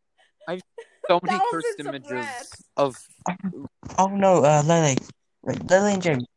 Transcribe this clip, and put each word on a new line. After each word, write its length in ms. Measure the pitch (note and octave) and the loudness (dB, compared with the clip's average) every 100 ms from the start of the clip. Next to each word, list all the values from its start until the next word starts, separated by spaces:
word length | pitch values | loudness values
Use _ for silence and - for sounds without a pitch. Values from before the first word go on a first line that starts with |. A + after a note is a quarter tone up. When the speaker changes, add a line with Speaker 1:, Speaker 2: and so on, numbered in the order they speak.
| _ _ _ _ - | _ _ _ _ -12
Speaker 1:
I've 120 | F#3 - - - _ - | -12 -12 -20 -20 _ 0
so 120 | F4+ | 0
many 160 | F#4 - | 2 0
Speaker 2:
Thousands 120 | A#4+ | 0
Speaker 1:
cursed 300 | E3 A#4+ G4+ | -2 -4 -8
Speaker 2:
of 60 | C#3+ | -10
Speaker 1:
images 240 | C4+ C#4 | -10 -10
Speaker 2:
rats. 500 | B2 A#2+ B3 - - _ - | -10 -8 -10 -14 -20 _ -4
Speaker 1:
of 200 | C#3 - - _ - F3+ F#3+ - C#3+ _ - - | -4 -4 -18 _ -10 -8 -10 -10 -16 _ -8 -2
Speaker 3:
Oh 80 | F#3+ | 0
no, 360 | G3 F#3+ E3+ | 2 4 6
uh, 180 | C#3+ D3+ | 6 4
Lily. 320 | D3 E3+ D3+ B2+ - - _ _ | 4 4 2 0 -4 -16 _ _
Wait, 220 | - A#2+ D3+ | -8 -6 2
Lily 260 | F#3 G#3 | 4 4
and 80 | G3 | 0
James, 220 | F3 C3 A#2+ | 0 -2 -4